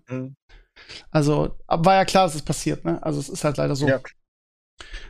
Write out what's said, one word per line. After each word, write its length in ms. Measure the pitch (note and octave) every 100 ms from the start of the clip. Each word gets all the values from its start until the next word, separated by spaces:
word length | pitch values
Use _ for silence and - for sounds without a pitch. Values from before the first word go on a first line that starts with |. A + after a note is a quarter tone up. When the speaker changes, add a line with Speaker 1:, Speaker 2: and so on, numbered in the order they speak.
| -
Speaker 1:
Mhm. 260 | B2+ C3 C#3 _ - _ - - - -
Speaker 2:
Also, 440 | D#3+ D3 D3 D3+ - -
ab-, 180 | E3 F3
war 100 | F#3+
ja 80 | F#3
klar, 200 | F#3+ F#3
dass 100 | D3
es 60 |
passiert, 420 | - - D3+ D3+
ne? 180 | E3+ E3
Also 160 | D#3+ D3
es 100 | C#3+
ist 140 | F#3 D3+
halt 100 | C#3
leider 180 | C#3+ C3+
so. 120 | C#3+
Speaker 1:
Ja. 120 | B2+ - - _ _ _ _ _ _ - -